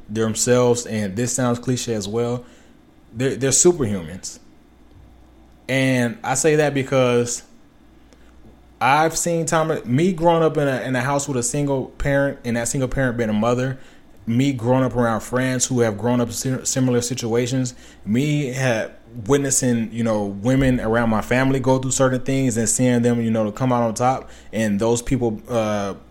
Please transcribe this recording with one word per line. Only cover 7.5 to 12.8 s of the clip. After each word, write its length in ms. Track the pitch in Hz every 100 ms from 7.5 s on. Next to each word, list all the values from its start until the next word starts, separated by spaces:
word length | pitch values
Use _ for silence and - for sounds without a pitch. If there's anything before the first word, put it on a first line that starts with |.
| - - - - - - - - - - - - -
I've 360 | 123 147 160 160
seen 300 | 175 165 160
time, 340 | 165 160 151
me 280 | 110 127 180
growing 320 | 165 170 165
up 120 | 160 151
in 120 | 143
a, 140 | 127
in 120 | 117
a 60 | 127
house 260 | 127 143 139
with 100 | 127
a 60 |
single 440 | 117 147 143 135 -
parent, 520 | - 143 139 139 -
and 120 | 120 117
that 120 | 117
single 200 | 143